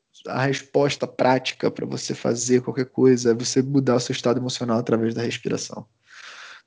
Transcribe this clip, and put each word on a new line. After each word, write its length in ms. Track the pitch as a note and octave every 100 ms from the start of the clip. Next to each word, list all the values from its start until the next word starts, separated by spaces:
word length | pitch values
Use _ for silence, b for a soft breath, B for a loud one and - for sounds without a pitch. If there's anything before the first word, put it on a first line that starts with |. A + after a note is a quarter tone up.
| _ - -
a 160 | B2+ C3
resposta 640 | C#3 - C#3+ C#3+ - B2
prática 640 | - B2+ C3 B2+ - -
pra 140 | - B2+
você 280 | C3 -
fazer 480 | - C3 A#2+ A#2+ B2
qualquer 240 | B2 B2 B2+
coisa 440 | - C3 B2 A#2+
é 20 |
você 280 | A#2 B2 C#3
mudar 340 | C3 C#3+ C3 A#2+
o 40 |
seu 140 | A#2+
estado 260 | C3 B2 A#2+
emocional 380 | B2+ - A#2+ A2+
através 340 | A#2 A2+ A2+
da 80 | A2+
respiração. 640 | A#2+ A#2+ - A2+ - - A#2+ _ B B B B B B